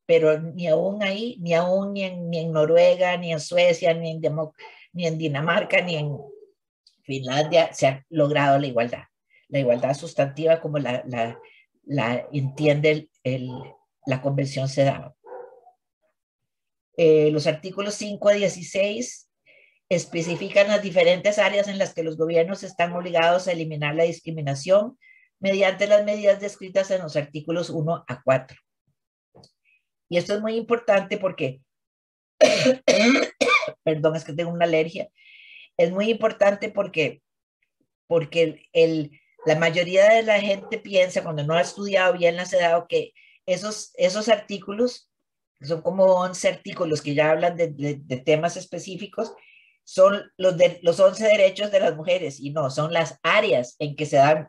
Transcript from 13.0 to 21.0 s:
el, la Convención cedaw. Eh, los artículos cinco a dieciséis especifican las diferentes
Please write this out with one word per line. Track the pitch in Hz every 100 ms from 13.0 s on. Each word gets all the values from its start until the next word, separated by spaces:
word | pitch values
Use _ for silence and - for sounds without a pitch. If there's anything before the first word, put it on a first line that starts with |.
| - _
el, | 127 131 127 127 - - _ _ -
la | 131
Convención | 139 139 139 135 135
cedaw. | - 139 - - - - - - - _ _ _ _ _ _ _ _ _ _ _ _ _ -
Eh, | 165 156 151
los | 151 165
artículos | 147 185 190 202
cinco | 208 208 202 208
a |
dieciséis | 202 190 180 156 190 202 226 247 - _ _ _ _ _ _ -
especifican | 175 - 170 165 165 196 196 202
las | 202
diferentes | 196 175